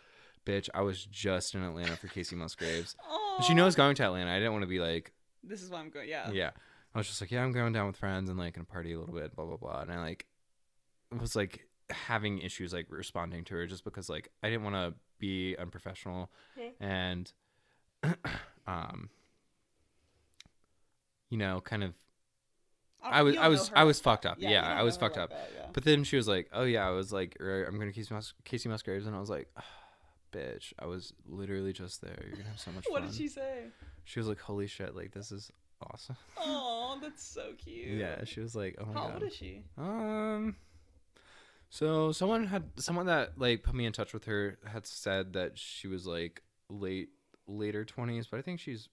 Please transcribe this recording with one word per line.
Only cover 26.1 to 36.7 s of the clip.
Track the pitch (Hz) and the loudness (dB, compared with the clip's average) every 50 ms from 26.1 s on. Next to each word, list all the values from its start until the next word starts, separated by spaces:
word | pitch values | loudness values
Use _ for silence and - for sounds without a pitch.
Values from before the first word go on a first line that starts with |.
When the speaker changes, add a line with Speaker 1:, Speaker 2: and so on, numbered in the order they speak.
| 143 | 4
Speaker 1:
was | 131 107 107 | 4 4 4
like, | 98 92 85 - | 4 2 2 0
"Oh, | - 110 127 | 0 2 4
yeah," | 123 117 107 98 | 4 4 4 4
I | 92 | 4
was | 92 95 95 98 | 2 2 0 0
like, | 107 95 92 87 - - | 0 -2 -2 -2 -4 -6
"Er, | 87 95 95 95 90 - | -4 -2 0 0 0 0
I'm | 98 104 | -2 -2
gonna | 107 104 | -4 -4
Casey | 98 113 104 - 107 | -4 -6 -6 -6 -6
Mus-, | 107 107 - - - - | -6 -6 -8 -12 -16 -8
Casey | - 131 113 - 117 | -6 -6 -4 -2 -2
Musgraves." | 110 104 - 101 95 98 104 | -4 -4 -4 -4 -4 -2 -2
And | 107 107 | -4 -4
I | 95 | -4
was | 101 107 | -4 -4
like, | 95 71 62 - _ | -4 -4 -6 -8 _
"Ah, | - - - - - - - - _ - - _ _ _ _ | -18 -18 -18 -18 -20 -20 -20 -20 _ -20 -20 _ _ _ _
bitch, | - 90 67 64 55 - - - - - | -8 -8 -6 -6 -8 -8 -12 -14 -12 -10
I | - | -8
was | 85 90 92 - - - - - | -8 -6 -8 -8 -12 -16 -18 -16
literally | - 85 98 98 98 98 98 98 98 | -12 -10 -8 -6 -4 -2 -2 -2 -2
just | 92 - 92 92 - - | -4 -4 -8 -10 -10 -12
there. | - - - - - | -12 -12 -12 -12 -10
You're | - - | -10 -10
gonna | 101 101 107 | -10 -10 -10
have | 107 - | -10 -10
so | - 180 | -10 -10
much | 175 190 - | -10 -6 -4
Speaker 2:
<laughs> | 494 | -2
What | 330 277 | -2 -2
Speaker 1:
fun." | - - | -4 -4
Speaker 2:
did | 104 - | -6 -6
she | 302 285 | -6 -6
say? | - 277 269 269 262 247 226 233 - - - - - - - | -6 -6 -6 -6 -6 -8 -10 -12 -16 -18 -20 -18 -18 -18 -18
Speaker 1:
She | - - 117 | -8 -6 -4
was | 110 107 | -2 -2
like, | 104 - | -4 -4
"Holy | - - 101 101 101 | -6 -6 -4 -4 -4
shit, | 104 - - 95 - - | -4 -6 -8 -8 -8 -8
like, | 90 92 98 | -10 -12 -10
this | - 98 101 - | -10 -12 -12 -10
is | 101 101 - - - _ _ _ - _ | -12 -12 -14 -16 -20 _ _ _ -20 _
awesome." | - - - - - - 127 - - - - 381 | -16 -16 -14 -16 -12 -14 -14 -14 -16 -16 -10 -6
Speaker 2:
Aw, | 330 302 302 285 262 240 | -4 -2 -2 -2 -2 -2